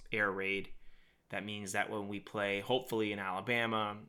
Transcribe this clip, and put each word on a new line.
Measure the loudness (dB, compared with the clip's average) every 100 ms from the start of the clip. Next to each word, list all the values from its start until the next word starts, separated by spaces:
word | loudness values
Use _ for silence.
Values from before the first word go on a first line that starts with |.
| -2
air | 2 4
raid, | 2 2 0 -2 -8 -12 -16 -18 _ -8
that | -6
means | -4 -4 -2
that | 0 0
when | -2 -2
we | -6
play, | -4 0 2 2
hopefully, | 2 2 2 2 2
in | 0
Alabama, | -2 -2 0 2 2 2 0 -2